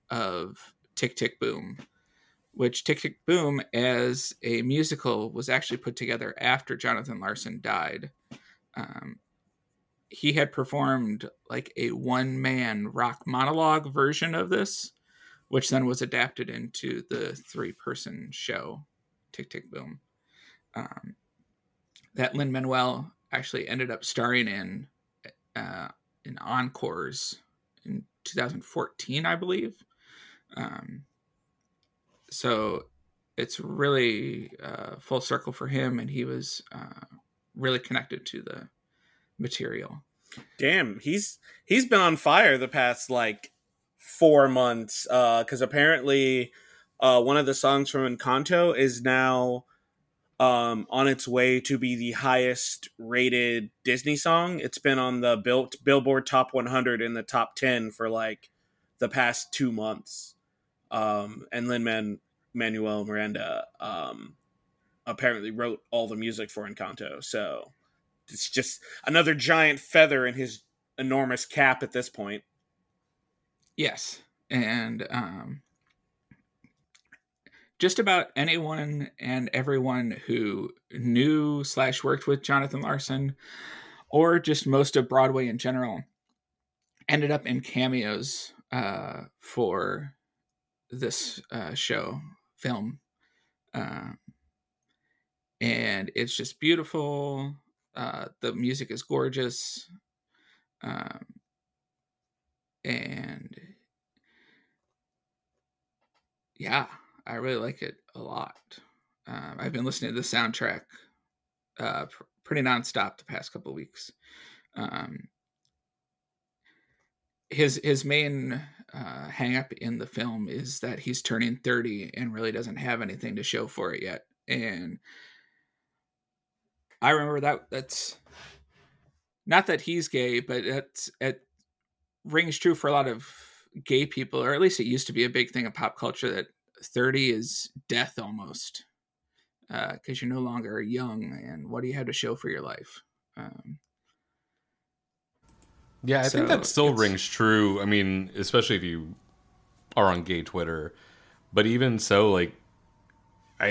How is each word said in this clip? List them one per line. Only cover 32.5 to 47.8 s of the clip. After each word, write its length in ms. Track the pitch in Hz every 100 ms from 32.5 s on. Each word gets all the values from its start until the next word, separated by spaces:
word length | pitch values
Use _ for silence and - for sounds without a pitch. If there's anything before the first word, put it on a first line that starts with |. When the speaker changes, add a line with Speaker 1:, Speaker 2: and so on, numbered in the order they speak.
| 110 107 90 - _ _ _ _ -
Speaker 1:
it's 200 | 123 -
really, 920 | - - 143 135 120 107 135 120 110 -
uh, 340 | - - - -
full 220 | - 131
circle 320 | - 127 -
for 140 | 131 135
him, 300 | 135 131 123
and 120 | 117
he 160 | 139 127
was, 360 | 127 135 - -
uh, 360 | - - - - - _ _ _ -
really 220 | 131 127
connected 480 | - 123 - - -
to 160 | -
the 260 | - - - _ _ _ _ _ _ -
material. 640 | - - - - - 147 _ _ _ - - -
Speaker 2:
Damn, 420 | 135 185 127 101
he's, 380 | 143 196 202 - - -
he's 200 | - 226
been 160 | 247 208
on 160 | 175 156
fire 400 | 151 170 214 131
the 120 | 123
past, 420 | 147 123 117 -
like, 400 | 127 113 107 - _ _ _ _ _
four 500 | - - 160 147 139
months, 580 | 127 123 117 110 - -
uh, 320 | 127 120 117
'cause 160 | 117 127
apparently, 920 | 127 147 151 156 139 139 135 131 120 - - - _ -
uh, 200 | 131 123
one 160 | 123 147
of 100 | 139
the 80 |
songs 360 | 135 135 139